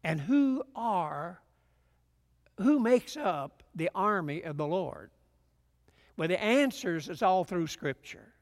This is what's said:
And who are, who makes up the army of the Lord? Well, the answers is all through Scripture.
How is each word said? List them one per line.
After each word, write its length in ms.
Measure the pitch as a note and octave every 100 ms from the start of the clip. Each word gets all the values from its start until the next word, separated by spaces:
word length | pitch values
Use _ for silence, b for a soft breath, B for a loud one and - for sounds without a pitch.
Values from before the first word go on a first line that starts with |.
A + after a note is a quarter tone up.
And 200 | E3 D#3+
who 420 | D3 C#4+ C#4 C4 -
are, 680 | - A#3 F#3+ D#3 C#3+ E3 F#3 _ _ _ _ _ _ _ _ _ _ _ -
who 220 | G#3+ D4
makes 360 | A3+ B3 - D4+
up 440 | C4 D#3 C#3 _ -
the 160 | D#3 E3
army 460 | G3 G3+ G3+ D3+ D3+
of 140 | E3 D3
the 100 | D3+
Lord? 440 | F3+ F3 - - _ _ _ _ _ _ _ _ b b -
Well, 120 | E3
the 140 | F3+
answers 680 | G#3 B3+ C#4 - - E3 C#3+
is 120 | E3
all 220 | G3+ F#3
through 220 | F3 F3+ D#3+
Scripture. 680 | - D3 C3 - - G#2+ _